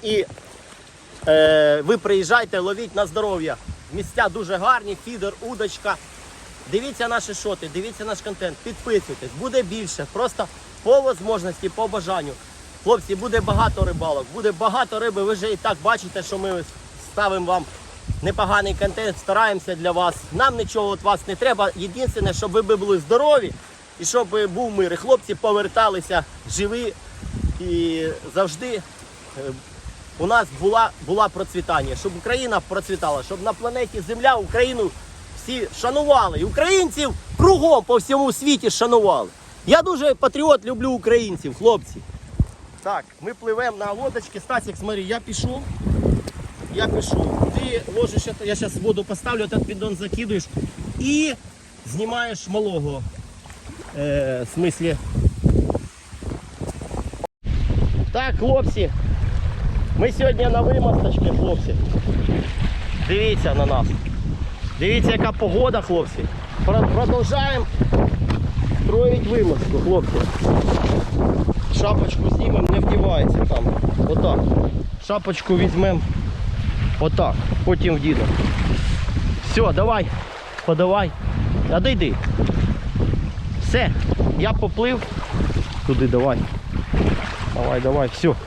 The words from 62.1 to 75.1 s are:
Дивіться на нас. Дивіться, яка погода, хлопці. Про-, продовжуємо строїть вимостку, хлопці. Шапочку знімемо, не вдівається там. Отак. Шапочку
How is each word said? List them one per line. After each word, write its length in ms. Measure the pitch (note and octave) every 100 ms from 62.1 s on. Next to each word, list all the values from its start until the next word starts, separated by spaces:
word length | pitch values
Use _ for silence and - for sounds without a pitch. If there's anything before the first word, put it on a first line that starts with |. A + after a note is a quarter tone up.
| - - - - - - - - - -
Дивіться 480 | F#3+ A3 G#3 E3+ C#3
на 100 | C#3
нас. 220 | C3 A2+ - - - - - - - - -
Дивіться, 320 | F3+ A#3 -
яка 200 | A3+ A3
погода, 500 | - G#3+ F#3 B3+ A3+
хлопці. 380 | - F3 D3 - - - - - -
Про-, 240 | D#4+ E4+ -
продовжуємо 720 | B3 B3 A3+ C#4 C#4 C4 A#3 - - - - - - - - - - -
строїть 440 | - A4 B4 B4 A4+
вимостку, 520 | A#3 F#3+ D3 F#3+ F#3
хлопці. 340 | F3 F3+ D#3 - - - - A#3 - - - - G#2+ - - - - - - -
Шапочку 500 | G#3 G#3 - - - -
знімемо, 320 | - - -
не 100 | -
вдівається 640 | - - F#3 E3 - - -
там. 280 | - - - - - -
Отак. 300 | D#3+ F3+ - - - - - - -
Шапочку 500 | -